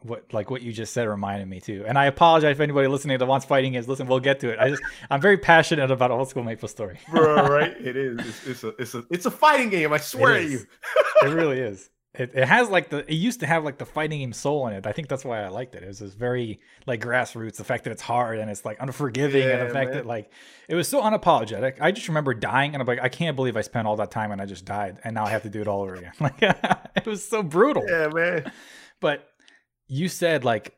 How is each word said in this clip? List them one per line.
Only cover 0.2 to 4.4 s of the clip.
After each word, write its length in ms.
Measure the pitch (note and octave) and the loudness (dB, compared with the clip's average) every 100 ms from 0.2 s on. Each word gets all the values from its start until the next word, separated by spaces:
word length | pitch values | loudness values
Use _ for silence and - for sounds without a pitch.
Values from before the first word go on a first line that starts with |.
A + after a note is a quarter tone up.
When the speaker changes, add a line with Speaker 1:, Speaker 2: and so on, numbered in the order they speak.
| - | -8
Speaker 1:
like, 160 | A2 G2+ | -6 -6
what 140 | C3 | -8
you 100 | A#2+ | -8
just 200 | A2 A2 | -10 -6
said 140 | A#2+ A2+ | -4 -2
reminded 400 | G2+ G2+ G2+ F#2+ | -2 -4 -6 -8
me 120 | F#2 | -12
too. 240 | - G2 G#2+ | -10 -8 -2
And 100 | C3+ | 2
I 60 | C#3 | 2
apologize 460 | C3+ E3+ E3 D3+ | 6 6 8 4
if 80 | C#3 | 2
anybody 260 | D3 C#3+ C3+ | 2 2 2
listening 320 | C3+ D3+ C3 | 0 -2 0
that 80 | B2+ | 2
wants 180 | C3+ | 0
fighting 280 | - C#3 C3 | 2 2 2
games. 160 | B2+ A#2 | -2 -6
Listen, 180 | C3+ B2+ | -6 0
we'll 140 | C3 | 2
get 180 | C3+ C#3 | 2 0